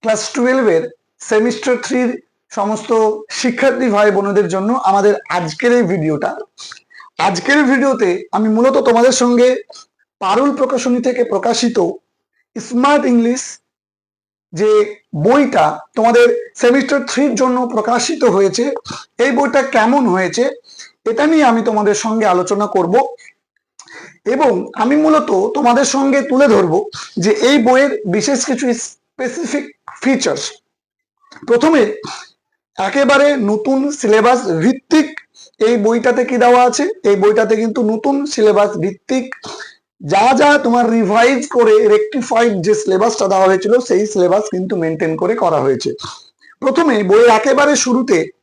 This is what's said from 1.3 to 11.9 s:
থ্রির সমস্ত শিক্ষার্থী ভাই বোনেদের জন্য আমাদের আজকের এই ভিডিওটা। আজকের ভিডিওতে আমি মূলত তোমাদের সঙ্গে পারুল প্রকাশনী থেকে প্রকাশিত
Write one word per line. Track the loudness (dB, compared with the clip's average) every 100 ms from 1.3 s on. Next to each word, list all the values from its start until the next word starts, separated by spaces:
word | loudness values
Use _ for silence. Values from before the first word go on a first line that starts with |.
| 0 0 -2 -4 -4 -2
থ্রির | -2 -2 -4 _ _ _ -8
সমস্ত | -4 -6 -2 0 0 -2 -10 -6
শিক্ষার্থী | -4 0 -2 0 -2 2
ভাই | 2 2
বোনেদের | 0 0 0
জন্য | -2 -2 -2 0
আমাদের | 2 2 0 -4 -6
আজকের | -6 -4 0 2
এই | 2
ভিডিওটা। | -2 -2 -2 -4 -8 -14 _ -20 -20 _ -20 -20 _ -4
আজকের | -2 0 2 2
ভিডিওতে | 2 0 0 0 -2 -4 -4
আমি | 0 2
মূলত | 2 2 2
তোমাদের | 4 2 2
সঙ্গে | 0 4 2 2 -8 -20 -20 _ _ _
পারুল | -2 0 0 0
প্রকাশনী | -2 -2 -2 0 -2
থেকে | -2 -2
প্রকাশিত | -2 -2 0 -2 0 -2